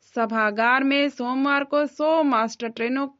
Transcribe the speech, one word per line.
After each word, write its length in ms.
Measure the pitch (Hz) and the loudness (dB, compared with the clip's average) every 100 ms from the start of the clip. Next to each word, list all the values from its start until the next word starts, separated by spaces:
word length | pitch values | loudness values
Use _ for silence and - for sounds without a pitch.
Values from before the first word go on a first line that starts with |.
| _ 240 | _ -4
सभागार 680 | 226 226 214 208 233 262 | -2 0 0 2 2 2
में 260 | 277 277 285 | 2 2 0
सोमवार 540 | - 247 262 277 285 | -2 -4 -2 0 0
को 220 | 277 294 294 | 0 0 -2
सौ 380 | - 302 320 | 0 0 2
मास्टर 440 | 294 233 226 - 233 | 2 2 0 -4 -10
ट्रेनों 400 | 226 233 269 269 - | -4 -4 -2 -4 -8